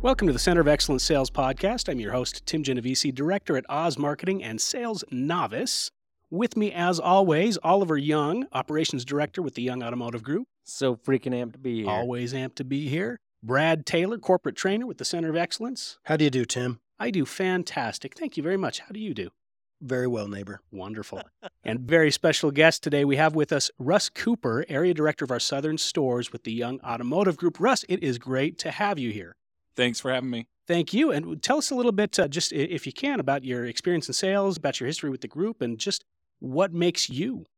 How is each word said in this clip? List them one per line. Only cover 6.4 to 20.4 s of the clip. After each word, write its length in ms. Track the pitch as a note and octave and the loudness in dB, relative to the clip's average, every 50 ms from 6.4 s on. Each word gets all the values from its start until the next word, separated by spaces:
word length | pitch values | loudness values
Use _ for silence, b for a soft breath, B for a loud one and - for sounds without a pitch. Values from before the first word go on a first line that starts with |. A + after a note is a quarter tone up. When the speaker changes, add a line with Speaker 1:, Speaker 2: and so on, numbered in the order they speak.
| A#3+ A#3+ - A3 | -2 0 0 0
Speaker 1:
me, 120 | G#3+ G3+ | 0 0
as 280 | - F3 F3 F3+ F3+ E3 | 0 0 2 2 2 2
always, 560 | D#3+ F3 F#3 G3 G3 F3 D3+ D#3 F#3+ A#3 G3+ E3 - | 4 6 6 6 6 6 4 4 4 2 0 0 4
Oliver 320 | D#3+ F#3 G3+ G3 E3 D#3 | 4 4 4 4 2 2
Young, 500 | C#3+ C#3+ D3+ D3+ D#3 D3 D3 F3 A#3 C4+ - | 2 2 2 2 2 2 2 0 -2 -4 -4
Operations 540 | - B2+ B2+ - D3+ D#3 D#3+ - - C3 B2 | -4 -6 -4 -2 0 0 0 0 -2 -4 -4
Director 340 | C3 C#3 D3 D3 - - - | -2 -2 -2 -2 -2 -2 -6
with 140 | F3 C3+ - | -6 -6 -4
the 80 | - | -4
Young 200 | B2 B2+ B2 B2+ | -4 -4 -4 -4
Automotive 400 | A#2+ A#2 A#2+ B2 A#2+ A#2 A#2 A#2 | -6 -4 -4 -4 -4 -4 -6 -8
Group. 240 | A2 C3 D3 G#3 B3+ _ _ _ | -4 -2 -2 -2 -4 _ _ _
Speaker 2:
So 340 | _ - - - C#3 C3 B2 | _ -16 -4 0 0 0 0
freaking 360 | A2 _ - C3+ C3 - C3 | 0 _ 2 2 2 2 0
amped 220 | B2+ B2 B2 A2+ A2+ | -2 -2 -4 -6 -10
to 40 | B2+ | -8
be 260 | C3 B2+ A#2+ A2+ G#2+ | -6 -4 -2 -2 0
here. 60 | G2+ | 0
Speaker 1:
Always 440 | G#2 G#2+ A#2+ B2 B2 A#2+ B2 A#2+ C3 | 0 0 0 -2 -2 -4 -4 -4 -4
amped 220 | C3 C3 B2 _ | -4 -6 -6 _
to 80 | - C3+ | -8 -6
be 220 | B2+ C#3 C#3+ D3+ C3+ | -4 -4 -4 -2 -2
here. 280 | C3+ E3 G3 A3+ B3 - _ _ _ _ | -2 -2 -2 -4 -6 -10 _ _ _ _
Brad 440 | - A2 B2+ C#3 D#3 E3 E3 D#3 C#3 | -4 0 2 4 4 4 2 2 0
Taylor, 320 | - - E3 F3 G3 A#3 G3+ | 0 0 2 2 0 -2 -4
Corporate 380 | - - F#3 F3 _ C#3+ - | 2 4 4 4 _ -4 -6
Trainer 280 | - - - G3 A3 B3 | -2 0 0 0 0 -2
with 120 | B3 F3+ - | -6 -8 -8
the 80 | E3+ | -6
Center 240 | - - E3+ E3 D#3+ | -4 -2 -2 0 0
of 60 | D#3 | 0
Excellence. 600 | E3+ F3 - - - A3 - C4 - - - - _ | 0 0 -2 -2 -6 -6 -8 -8 -8 -10 -12 -14 _
Speaker 3:
How 160 | _ - D#3 D3+ | _ 0 4 4
do 60 | D#3 | 4
you 60 | D3 | 4
do, 140 | B2+ C3 A#2+ | 4 2 0
Tim? 360 | - - B2 B2 B2 A#2+ - _ _ _ _ | 0 -2 -2 -2 -2 -4 -6 _ _ _ _
Speaker 1:
I 120 | G#3 B3 | -4 -2
do 140 | G3 F3+ C#3 | 0 0 -2
fantastic. 880 | - - - F#3+ F#3 F#3 F3+ F3 - - D#3 A#2+ - - - - - - | -2 -2 -2 0 0 0 0 -2 -2 -4 -4 -4 -4 -6 -6 -10 -12 -10
Thank 220 | - D#4+ D4 - | -8 -10 -6 -6
you 60 | E4 | -4
very 160 | C#3+ E3 F#3+ G3 | -2 0 0 0
much. 220 | F#3 B2 - - | 0 -2 -4 -6
How 80 | - - | -12 -12
do 80 | G3+ G#3+ | -12 -10
you 140 | G#3+ G3+ C3+ | -8 -6 -6
do? 160 | G#2 F2+ - _ _ _ _ _ _ _ _ _ _ | -6 -6 -8 _ _ _ _ _ _ _ _ _ _
Speaker 3:
Very 260 | D3+ B2 C3 B2+ B2+ | -6 -4 -2 0 0
well, 220 | B2+ A#2+ A2 G#2 G2+ | 0 0 -2 -4 -6
neighbor. 320 | G2+ G2 | -8 -8